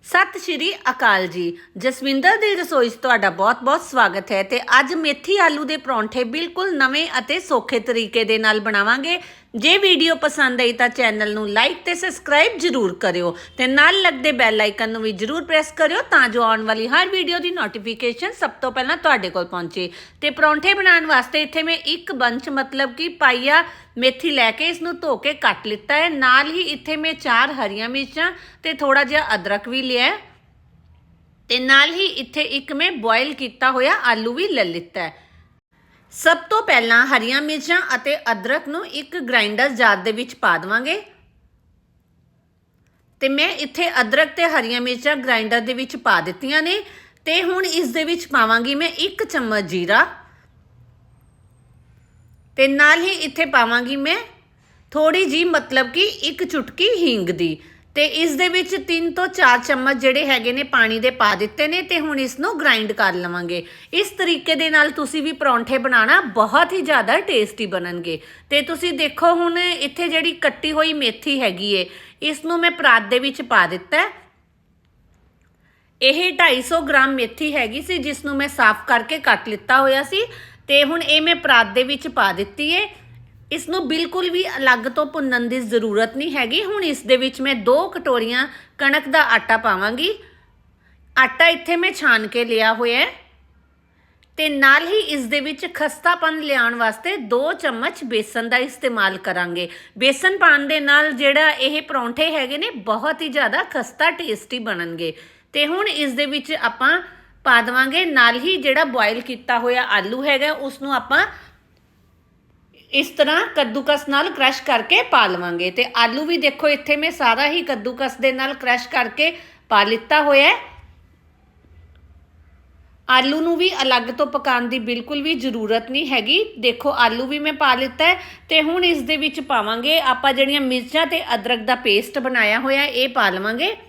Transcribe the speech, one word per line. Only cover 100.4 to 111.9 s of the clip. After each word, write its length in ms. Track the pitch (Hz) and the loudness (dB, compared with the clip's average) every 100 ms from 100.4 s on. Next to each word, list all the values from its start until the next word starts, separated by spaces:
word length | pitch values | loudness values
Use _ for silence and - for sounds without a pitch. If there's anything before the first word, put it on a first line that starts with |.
| 339 285 285 | 4 4 2
ਦੇ 120 | 311 | -2
ਨਾਲ 320 | 285 285 302 | 2 4 2
ਜਿਹੜਾ 380 | 247 277 285 311 | 2 2 4 2
ਇਹ 320 | 294 262 302 | 2 -2 -2
ਪਰੌਂਠੇ 500 | 302 269 233 240 320 | -4 -4 -4 -2 -2
ਹੈਗੇ 260 | 311 254 285 | 0 -4 -4
ਨੇ, 120 | 415 | -6
ਬਹੁਤ 520 | 254 190 214 285 311 | -8 -4 -2 -2 -4
ਹੀ 80 | 320 | -4
ਜ਼ਿਆਦਾ 340 | 285 240 262 | -2 0 0
ਖਸਤਾ 480 | - 277 233 - 311 | -4 -6 -8 0 0
ਟੇਸਟੀ 480 | 339 320 208 - 247 | 0 -6 -8 -6 -8
ਬਣਨਗੇ। 540 | 220 180 170 165 165 156 - _ _ | -6 -6 -6 -6 -8 -8 -20 _ _
ਤੇ 140 | 285 294 | -2 0
ਹੁਣ 200 | 359 415 | 0 -2
ਇਸ 260 | 302 285 | -2 -4
ਦੇ 120 | 247 294 | -2 -4
ਵਿੱਚ 280 | 294 - | -4 -6
ਆਪਾਂ 480 | 311 233 - 262 349 359 - _ _ | -2 -2 0 2 2 -2 -20 _ _
ਪਾ 180 | 269 240 | 4 4
ਦੇਵਾਂਗੇ 440 | 226 254 262 320 359 | 4 0 2 0 2
ਨਾਲ 340 | 269 233 247 | 4 4 4
ਹੀ 180 | 302 370 | -2 0
ਜਿਹੜਾ 260 | 269 269 311 | 2 2 0
ਬੋਇਲ 360 | 247 208 226 | 2 0 -2
ਕੀਤਾ 380 | 247 247 - 240 | -8 -12 -2 -2
ਹੋਇਆ 240 | 247 247 | 0 0
ਆਲੂ 400 | 247 202 190 254 | 2 0 0 -4
ਹੈਗਾ, 280 | 285 277 294 | 0 0 0
ਉਸ 300 | 311 277 277 | -2 -8 -8
ਨੂੰ 120 | 277 | -4
ਆਪਾਂ 320 | 262 - 285 415 - - _ _ _ _ | -4 2 0 0 -4 -20 _ _ _ _